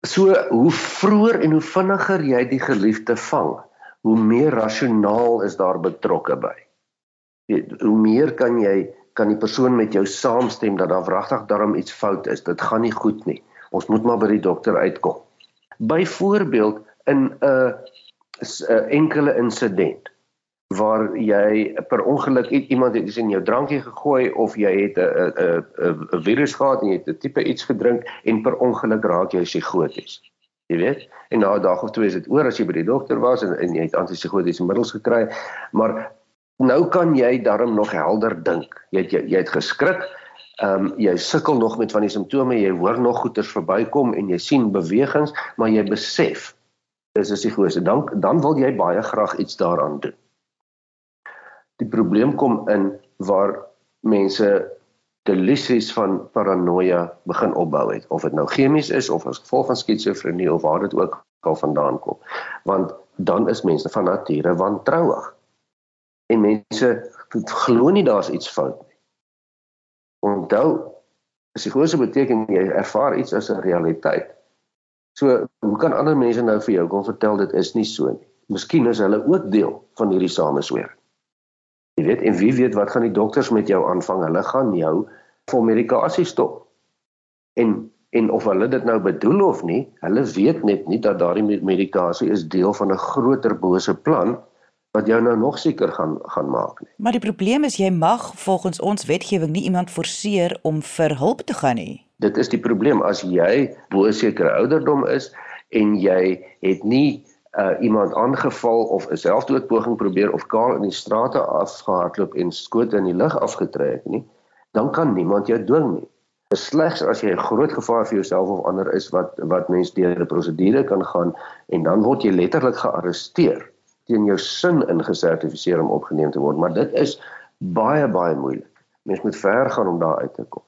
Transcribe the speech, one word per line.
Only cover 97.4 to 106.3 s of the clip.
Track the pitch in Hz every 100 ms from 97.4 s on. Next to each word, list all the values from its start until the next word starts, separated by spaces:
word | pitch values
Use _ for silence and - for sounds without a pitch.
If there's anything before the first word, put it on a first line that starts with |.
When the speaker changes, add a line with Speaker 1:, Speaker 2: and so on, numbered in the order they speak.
| 190 269
Speaker 2:
is, | 285 -
jy | 190
mag | 175 160 233 -
volgens | - - 185 185 165
ons | 190 208 -
wetgewing | - - 196 160
nie | 170
iemand | - 180 180
forceer | - 165 - 208 196 175 180
om | 160 156
vir | 147 - 156 139
hulp | 160 269
te | -
gaan | 247 139 117
nie. | - - _ _
Speaker 1:
Dit | 107 -
is | 123
die | -
probleem. | 117 107 120 113
As | - 95
jy | 92 90 87 123 135 - -
bo | 98 104
sekere | 107 110 98 87
ouderdom | 60 123 156 151 143 -
is | 135 - - - - _
en | 110 104 104
jy | 95 92 92